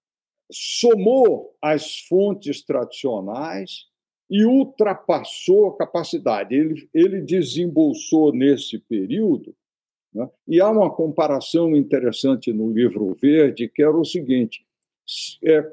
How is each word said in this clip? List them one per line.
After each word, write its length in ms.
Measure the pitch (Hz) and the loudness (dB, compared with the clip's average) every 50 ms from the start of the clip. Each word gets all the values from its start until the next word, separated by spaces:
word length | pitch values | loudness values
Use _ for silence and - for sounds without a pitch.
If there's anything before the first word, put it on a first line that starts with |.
| _ _ _ _ _ _ _ _ _ - | _ _ _ _ _ _ _ _ _ -18
somou 1040 | - - - - - - - 240 226 196 185 220 254 269 247 196 143 110 - - _ - | -16 -12 -10 -8 -4 0 2 2 4 4 2 2 4 4 4 4 2 0 -6 -12 _ -6
as 400 | - 151 156 143 - - - - | -2 -2 -2 -2 -4 -8 -14 -14
fontes 640 | - - 170 190 202 208 190 196 - - 139 - - | -6 -2 0 0 2 0 -2 -4 -6 -8 -8 -8 -6
tradicionais 1200 | - 143 127 120 117 - - - 131 113 101 95 98 113 131 151 165 180 196 190 - - - - _ _ _ _ _ _ _ _ - | -4 -4 -4 -4 -6 -8 -6 -6 -4 -4 -4 -6 -8 -8 -8 -8 -10 -10 -10 -12 -12 -16 -20 -20 _ _ _ _ _ _ _ _ -2
e 160 | 190 202 214 | 2 4 4
ultrapassou 1200 | 233 254 277 269 269 - - 214 208 190 - - - 165 143 - - - - - 175 190 208 208 185 | 4 4 4 2 0 0 0 0 0 0 -4 -2 -2 -2 -2 -2 -8 -14 -6 0 2 4 4 4 2
a 80 | 143 | 0
capacidade. 760 | - - - - 175 151 - 175 151 - 135 110 101 98 95 123 | -4 -6 -4 -4 -6 -6 -6 -8 -4 -2 -2 -2 -2 -2 -2 0
Ele, 360 | 143 156 156 156 - - _ - | 0 0 0 -2 -8 -10 _ 2
ele 280 | 160 175 196 190 196 | 2 2 2 2 -2
desembolsou 1120 | 151 139 175 185 156 123 120 160 175 170 147 156 160 143 123 - - - 165 156 156 151 | -6 -2 -2 -2 -2 -2 -4 -4 -4 -2 2 2 2 2 0 -4 -6 -2 0 2 2 2
nesse 460 | - 123 131 143 139 110 - - 110 | 2 2 2 2 2 0 -2 -10 -12
período, 800 | 110 _ - 117 101 95 101 139 208 220 196 143 - - - - _ _ _ _ _ _ _ _ _ _ _ - | -12 _ -6 -6 -4 -4 -4 -4 -2 0 0 -2 -2 -4 -12 -20 _ _ _ _ _ _ _ _ _ _ _ -10
né? 160 | 104 127 131 _ _ _ | -10 -10 -10 _ _ _
E 140 | - 165 170 | 0 2 2
há 80 | 190 214 | 4 4
uma 240 | 220 214 190 156 - | 4 2 2 0 0
comparação 840 | - 160 156 147 - 156 151 139 131 - - - 165 170 160 156 | -2 -4 -2 -2 -2 0 0 0 -2 -4 -2 0 0 2 2 2
interessante 760 | 147 135 - - 127 123 117 110 - - 135 131 117 - 123 110 | 2 2 2 0 0 0 -2 -2 -2 0 0 0 0 -2 -4 -4
no 180 | 107 110 113 | -2 -2 -2
livro 440 | 110 117 123 110 90 104 107 92 90 - | 0 2 2 2 0 0 -4 -4 -2 0
verde, 480 | 127 143 151 160 147 131 - - 117 | 2 4 4 6 4 2 2 -4 -8
que 140 | 110 _ - | -6 _ 2
era 160 | 147 151 156 | 2 2 4
o 80 | 165 151 | 2 0
seguinte: 580 | - - 180 143 123 131 127 117 110 - - _ _ _ _ _ _ _ _ _ - - - - - - - - | -2 -4 -6 -2 0 0 0 0 -2 -4 -12 _ _ _ _ _ _ _ _ _ -16 -14 -12 -12 -14 -12 -4 2
é, 180 | 160 160 151 147 - | 2 2 2 2 -4